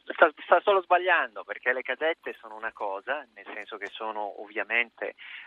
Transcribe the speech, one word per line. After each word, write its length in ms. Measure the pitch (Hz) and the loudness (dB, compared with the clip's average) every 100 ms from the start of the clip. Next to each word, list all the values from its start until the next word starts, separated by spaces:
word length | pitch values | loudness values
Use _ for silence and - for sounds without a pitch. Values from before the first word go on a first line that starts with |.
| - | 4
sta, 180 | - 165 - | 4 4 4
sta 160 | - 175 | 4 4
solo 220 | 208 196 | 6 4
sbagliando, 600 | 180 180 180 165 127 104 | 4 4 4 2 2 -6
perché 300 | 92 104 123 | -10 -4 -2
le 80 | 127 | -2
casette 560 | 123 123 156 170 - - | -2 -2 -2 -2 -6 -12
sono 160 | 113 | -12
una 160 | 107 110 | -10 -10
cosa, 520 | - 107 98 110 147 131 | -6 -6 -6 -4 -6 -6
nel 140 | - 98 | -16 -16
senso 240 | 107 101 107 | -14 -12 -10
che 100 | 98 | -10
sono 520 | - 110 107 104 - | -8 -8 -6 -8 -8
ovviamente 720 | 104 107 101 113 120 - 101 - - - | -10 -8 -2 0 0 -4 -8 -8 -14 -16